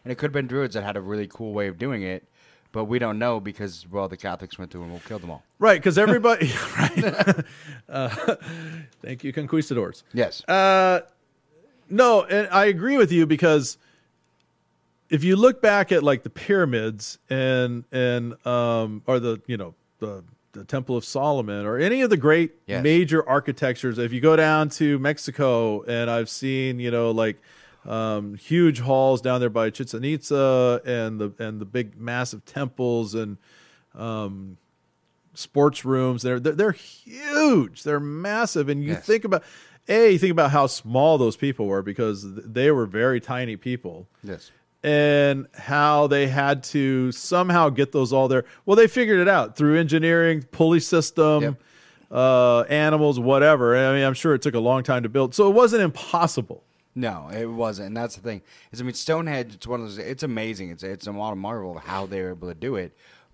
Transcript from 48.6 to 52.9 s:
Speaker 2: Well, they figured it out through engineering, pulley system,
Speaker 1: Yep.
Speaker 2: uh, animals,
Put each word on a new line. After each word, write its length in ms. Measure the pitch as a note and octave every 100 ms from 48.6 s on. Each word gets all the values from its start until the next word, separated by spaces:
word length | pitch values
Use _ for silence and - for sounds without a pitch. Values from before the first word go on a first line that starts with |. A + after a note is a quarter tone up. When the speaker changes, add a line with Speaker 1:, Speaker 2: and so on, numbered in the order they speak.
Speaker 2:
Well, 120 | - G#3
they 100 | A3+
figured 320 | B3+ A3+ F#3+
it 80 | F3+
out 280 | F3+ A2+ -
through 200 | D3 D#3
engineering, 640 | D#3+ D#3+ D#3+ E3+ E3 D#3+ B2+
pulley 260 | - E3 E3
system, 640 | - E3+ D#3 - D#3 D3+
Speaker 1:
Yep. 120 | D3 C3+ _ _ _ _ _
Speaker 2:
uh, 480 | A#2+ C3 B2+ B2 A#2+
animals, 560 | A#2+ D3 D3+